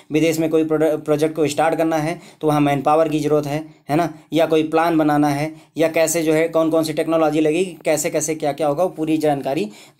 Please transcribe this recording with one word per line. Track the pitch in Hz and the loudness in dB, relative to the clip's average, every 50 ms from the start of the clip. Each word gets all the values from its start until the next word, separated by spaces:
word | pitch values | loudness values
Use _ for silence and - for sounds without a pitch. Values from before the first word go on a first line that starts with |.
| - _ | -16 _
विदेश | 143 156 151 165 156 160 | 0 0 2 2 0 0
में | 160 156 | -2 0
कोई | 160 160 160 | 2 0 2
प्रोड-, | 156 156 156 156 | 2 0 0 2
प्रोजेक्ट | 156 151 151 147 151 151 151 151 160 156 | 0 0 -2 -2 -2 0 0 0 -2 0
को | 160 156 143 | 0 -2 -2
स्टार्ट | - - 151 160 165 | 0 0 0 0 0
करना | 156 165 160 160 160 | 0 -2 0 0 -2
है | 147 156 175 165 - - - _ | -2 -4 -6 -8 -12 -20 -16 _
तो | - 156 | -2 0
वहाँ | 147 151 | 2 2
मैनपावर | 147 143 139 139 135 147 151 160 160 156 | 2 2 0 0 2 2 2 2 2 2
की | 147 156 | 0 -2
ज़रूरत | 143 147 147 151 147 | 0 0 0 0 0
है, | 143 143 151 156 - - _ _ - | -2 -6 -6 -8 -10 -18 _ _ -4
है | 139 | -2
ना, | 156 175 160 160 - - _ - | 0 0 -2 -4 -10 -14 _ 0
या | 151 165 | 0 2
कोई | 156 160 160 156 | 2 2 2 0
प्लान | 151 151 160 160 170 170 156 | 2 0 0 2 2 2 2
बनाना | 156 151 147 147 147 147 | 2 2 2 2 2 2
है, | 143 139 151 156 156 - - _ _ - | 0 -2 -4 -6 -8 -12 -20 _ _ 0
या | 165 160 | 0 0
कैसे | 160 165 160 156 - 170 | 2 2 0 2 0 -2
जो | 160 156 160 | 0 2 2
है | 156 160 165 | 2 2 2
कौन | 165 170 160 160 | 2 0 0 2
कौन | 160 160 160 | 2 0 0
सी | 156 151 | 0 -2
टेक्नोलॉजी | 156 160 156 165 165 160 151 151 156 | -4 -2 0 0 2 2 2 2 2
लगेगी, | 160 151 151 170 190 190 165 - - | 0 0 0 0 -2 -4 -6 -8 -4
कैसे | 170 156 147 - 175 | -2 -2 -2 -2 -2
कैसे | 160 156 147 - 160 | -4 -4 -4 -4 -6
क्या | 156 156 147 139 151 | -4 -4 -6 -4 -2
क्या | 160 147 | -2 -2
होगा, | 143 147 180 | 0 0 -2
वो | 185 | -4
पूरी | - - 156 156 160 156 | -2 -6 -4 -2 -2 0
जानकारी | 151 151 147 139 127 135 135 151 196 208 - - - - _ _ | 2 0 0 0 -2 -4 -4 -4 -4 -6 -8 -16 -20 -20 _ _